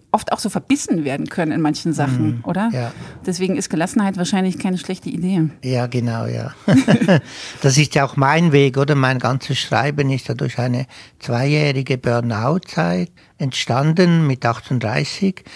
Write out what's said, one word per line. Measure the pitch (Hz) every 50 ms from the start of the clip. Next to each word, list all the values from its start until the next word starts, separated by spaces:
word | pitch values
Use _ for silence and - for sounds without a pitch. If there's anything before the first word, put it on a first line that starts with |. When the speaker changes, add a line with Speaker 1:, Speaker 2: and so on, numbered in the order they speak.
| _ _ -
Speaker 1:
oft | 214 - -
auch | - -
so | - 208
verbissen | - 190 - - 269 285 - - 240 165 147
werden | 135 135 156 156 -
können | - 185 165 156 -
in | 165 156
manchen | 151 156 - - 165 147
Sachen, | 156 143 135 127 123 113
Speaker 2:
Mhm, | 107 120 117 -
Speaker 1:
oder? | 175 175 190 214 233
Speaker 2:
ja. | 214 127 117 117 - - - - - - -
Speaker 1:
Deswegen | 190 175 175 185 185 185
ist | - - -
Gelassenheit | - 156 165 185 - 233 202 196 190 180
wahrscheinlich | 180 - 208 190 190 185 170 -
keine | - 190 185
schlechte | 170 - - 185 - - 170
Idee. | - 165 175 180 196 170 160 147 - - -
Speaker 2:
Ja, | 127 127 120 123
genau, | 120 127 123 117 120 113 113 113
ja. | 117 120 113 113 135 - - -
<laughs> | 214 240 269 254 226 185 - 208 185 180 139 - - - - - - - - -
Das | 139 131 147
ist | 147 - -
ja | 151 139
auch | 127 -
mein | 143 135 135 151 165 175 165 139
Weg, | 143 139 135 127
oder? | 135 131 143 147
Mein | 139 131 127 131 127
ganzes | - 117 135 135 - - 135 -
Schreiben | - - 127 113 127 147 143 147 139 135
ist | 135 123 - -
ja | 120
durch | 117 139 127 - -
eine | 120 127 123 123 131 - - - - - _ _
zweijährige | - 131 120 120 135 143 151 151 151 147 135 135 131 127 131
Burnout-Zeit | 127 - 123 120 120 120 117 110 104 113 135 160 185 - - - 175 175 175 175 185 175 - - - - _ _ _
entstanden | 151 131 - - - - 117 127 143 156 160 185 180 175 170 165 156
mit | 143 131 127 -
achtunddreißig, | 117 117 - - - 135 120 117 107 120 143 147 - - - 196 190 185 - - - -